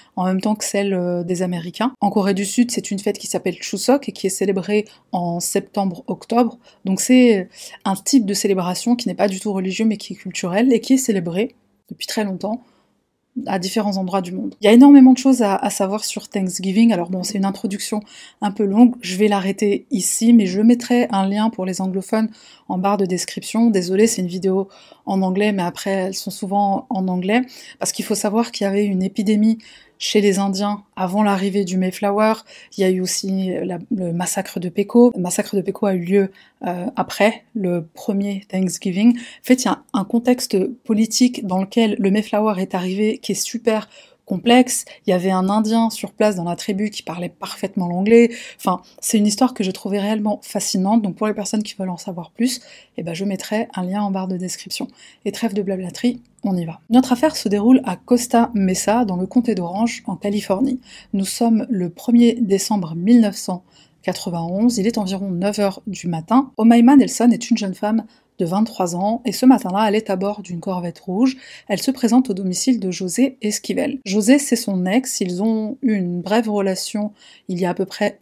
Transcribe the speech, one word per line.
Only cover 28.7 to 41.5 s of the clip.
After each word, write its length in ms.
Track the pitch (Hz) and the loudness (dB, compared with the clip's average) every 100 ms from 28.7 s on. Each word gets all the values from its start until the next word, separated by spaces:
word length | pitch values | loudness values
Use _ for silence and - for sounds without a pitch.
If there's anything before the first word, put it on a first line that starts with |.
| 202 208 | 0 0
une 160 | 190 | 0
épidémie 580 | 190 - 196 214 220 226 - - _ - | -2 -2 0 4 4 2 -4 -20 _ -12
chez 220 | - 214 | -2 2
les 200 | 202 196 | 2 2
Indiens 440 | 196 190 208 208 - - | 0 -2 -4 -6 -10 -6
avant 260 | 185 196 | -4 0
l'arrivée 420 | 208 196 196 196 | 2 2 0 -2
du 140 | 185 185 | -2 -2
Mayflower. 560 | 185 - 202 202 214 214 - - - - | -2 -2 -2 2 0 0 -6 -20 -14 -2
Il 60 | |
y 20 | |
a 60 | 185 | 0
eu 120 | 185 | 0
aussi 500 | 180 - 196 190 185 180 | -2 -4 -4 -4 -2 -4
la, 140 | 180 175 - | -6 -8 -6
le 200 | 208 175 | -6 -4
massacre 480 | 170 180 - 185 - | -4 -4 -4 -6 -6
de 80 | 175 | -6
Peco. 440 | 180 202 240 240 208 | -4 2 6 6 4
Le 60 | |
massacre 340 | 175 - 208 202 | -4 -4 -2 -4
de 60 | |
Peco 240 | 180 190 208 | -4 -2 0
a 80 | |
eu 100 | 185 | 0
lieu, 280 | 170 202 196 - _ - - | 0 2 0 -4 _ -12 -8
euh, 220 | 180 180 - | -6 -8 -6
après 480 | - - 208 214 _ | -6 2 2 0 _
le 320 | 220 185 175 160 | -6 -2 -2 -6
premier 560 | - - 196 202 196 - | -12 -6 -4 -4 -6 -6
Thanksgiving. 680 | 185 185 175 190 180 226 240 | -2 -2 -2 -4 2 4 4
En 280 | - - | -2 -8
fait, 200 | - 254 | 2 2
il 20 | 208 | 2
y 40 | |
a 140 | 185 _ | -4 _
un 100 | 214 | -4
contexte 540 | 190 233 240 247 - 196 196 254 - | -2 -2 0 0 0 -2 -2 -6 -2
politique 600 | 214 220 - 247 247 | 0 0 2 2 0
dans 140 | 196 | -4